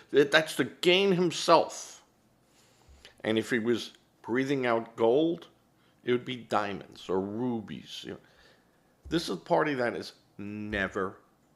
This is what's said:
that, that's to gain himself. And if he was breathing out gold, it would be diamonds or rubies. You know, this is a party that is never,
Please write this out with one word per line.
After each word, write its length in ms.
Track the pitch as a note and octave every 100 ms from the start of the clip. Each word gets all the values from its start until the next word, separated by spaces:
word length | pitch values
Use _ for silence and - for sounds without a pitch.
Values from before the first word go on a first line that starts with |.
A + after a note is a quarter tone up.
| -
that, 200 | C3+ C#3+
that's 260 | D3+ D#3 -
to 80 |
gain 480 | C3 - F3 F3+ G3
himself. 880 | F3 F3+ - - E3 - - - - _ _ _ _ _ _ _ _ _ - - -
And 140 | - A2+
if 120 | A2
he 80 | B2
was 340 | A2 A2+ - - _ _
breathing 440 | - A#2 C3+ C#3 B2
out 300 | A2+ A2+ -
gold, 500 | A2+ C3 D#3+ E3+ - _ _ _ _ _
it 80 | -
would 120 | B2
be 120 | A#2+ B2+
diamonds 720 | A2 A2 G#2 F#2+ - A1+ -
or 120 | F#2
rubies. 840 | G2 G#2+ B2+ A#2 F#2+ C#2+ - -
You 80 | -
know, 60 | - - _ - _ _ _ _ _ -
this 160 | D#3+
is 60 | E3+
a 60 | F3+
party 380 | - E3 D#3
that 200 | C3+ A#2+
is 180 | F#2+ G2 - _ -
never, 800 | G2+ G#2 G#2+ G#2+ F#2+ G#2 F#2+ G2+ _ _ _